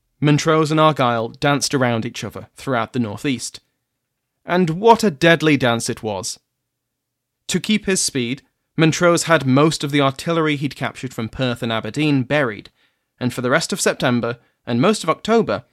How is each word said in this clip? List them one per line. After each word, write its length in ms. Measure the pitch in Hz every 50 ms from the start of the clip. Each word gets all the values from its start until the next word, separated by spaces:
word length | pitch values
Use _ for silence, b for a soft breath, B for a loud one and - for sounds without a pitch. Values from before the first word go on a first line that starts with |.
| _ _ _ _
Montrose 500 | 139 147 151 143 - 160 156 156 156 143
and 80 | 160 156
Argyll 520 | 156 156 143 143 131 120 120 113 113 120
danced 440 | - - - 143 143 135 - - 151
around 320 | 131 127 120 117 113 110
each 160 | 117 - -
other 280 | 120 101 - 95 98 - _
throughout 380 | - - 143 127 113 110 -
the 80 | - 123
northeast. 580 | 117 104 107 - - 147 127 110 - - - - _ _ _ _ _ _ _ _ _ _ _ _ _ _ _ _ _
And 260 | - 170 180 185 160
what 320 | 160 185 214 226 226 220
a 80 | 220 202
deadly 460 | 143 - 170 165 165 151 156 156 147
dance 340 | 127 127 120 117 117 - -
it 140 | 113 - -
was! 340 | 110 101 92 90 - - - _ _ _ _ _ _ _ _ _ _ _ _ _ _ _ _ _ _ _ _ _ -
To 100 | - 180
keep 280 | - - 214 202 -
his 140 | 202 190 185
speed, 420 | - - - 135 120 117 120 - - _ _ _ _ _ _
Montrose 480 | 147 160 160 - - 175 170 170 160 -
had 200 | 165 170 147 135
most 380 | 131 127 139 151 165 - -
of 80 | - 143
the 100 | 147 143
artillery 540 | 139 135 131 - - 170 170 165 156 151 147
he'd 220 | 135 143 135 -
captured 360 | - 139 110 - - - 127
from 160 | - - 113 110
Perth 360 | - - 131 123 120 - 123
and 80 | 117
Aberdeen 500 | 113 110 107 110 107 147 156 151 143 135
buried, 480 | 117 - 139 151 139 117 104 95 - - _ _ _ _ _ _ _ _ _ -
and 160 | 127 123 -
for 60 | 131
the 100 | 120 123
rest 220 | 139 165 - -
of 80 | 208 -
September 580 | - 208 156 - 180 131 120 120 120 117 120 - _ _ _ _ _
and 160 | 120 120 117
most 220 | 151 208 220 -
of 80 | - 160
October, 540 | 147 - - 208 226 233 175 117 101 - - _